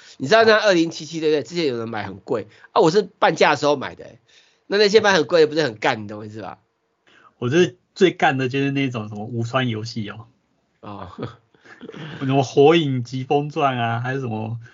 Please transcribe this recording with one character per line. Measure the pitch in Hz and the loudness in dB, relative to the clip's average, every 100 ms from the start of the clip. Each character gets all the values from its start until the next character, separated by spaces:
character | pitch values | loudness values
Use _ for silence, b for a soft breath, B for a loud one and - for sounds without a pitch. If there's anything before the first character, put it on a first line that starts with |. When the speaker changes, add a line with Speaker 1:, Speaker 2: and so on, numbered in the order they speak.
| B B | B B
Speaker 1:
你 | 135 | 2
知 | |
道 | 220 | 4
那 | 220 214 | 4 4
二 | 214 | 4
零 | 175 165 | 2 0
七 | - 151 | -4 -12
七 | 160 | -4
对 | 156 | 0
不 | 151 | -2
对？ | |
之 | 127 175 | -2 -4
前 | 147 | -4
有 | 120 | -4
人 | 113 | -6
买 | 113 95 | -8 -10
很 | 95 | -12
贵， | - 117 - b b | -6 -6 -6 b b
啊， | - | 2
我 | 165 | 4
是 | 202 | 2
半 | 196 _ 202 160 | -2 _ 0 4
价 | 180 | 2
的 | 143 | 2
时 | 143 | 0
候 | 139 | 0
买 | 98 87 | -4 -12
的 | |
欸。 | - - b b b b - | -20 -20 b b b b -2
那 | 196 | 2
那 | 208 | 4
些 | 214 | 6
卖 | 202 | 6
很 | 185 143 | 4 4
贵 | 175 | 4
的 | 147 | 4
不 | 151 | 2
是 | |
很 | 143 104 | -4 -2
干， | 151 113 | -2 -2
你 | 104 | -6
懂 | 107 | -12
我 | 110 | -14
意 | |
思 | 107 | -14
吧？ | 90 - _ _ _ _ b b b _ | -16 -16 _ _ _ _ b b b _
Speaker 2:
我 | 120 | 0
觉 | 165 | 2
得 | 175 - _ | 2 -2 _
最 | - 180 | 0 2
干 | 165 160 131 | 4 0 0
的 | 127 | -2
就 | 139 | -2
是 | 139 | -2
那 | 139 135 | 0 -2
种 | 117 107 | -4 -8
什 | 104 | -10
么 | 110 | -8
无 | 117 | -6
双 | 117 131 127 | -4 -2 -2
游 | 107 | -4
戏 | 107 113 101 | -8 -8 -10
哦。 | 101 - _ _ _ _ _ | -12 -20 _ _ _ _ _
Speaker 1:
哦。 | 107 98 95 - | -16 -16 -16 -14
<laughs> | - - _ _ - - - - 156 123 | -14 -14 _ _ -20 -20 -20 -18 -16 -8
Speaker 2:
什 | 135 | -2
么 | 139 | 0
火 | 127 147 143 170 | 2 6 6 6
影 | 143 127 | 2 -2
疾 | 120 131 | -4 -8
风 | 127 147 151 | -2 -2 -2
传 | 160 139 123 | -2 -2 0
啊， | 117 117 | -2 -4
还 | 127 135 | -4 -6
是 | |
什 | 123 | -6
么 | 110 110 117 120 | -6 -8 -10 -10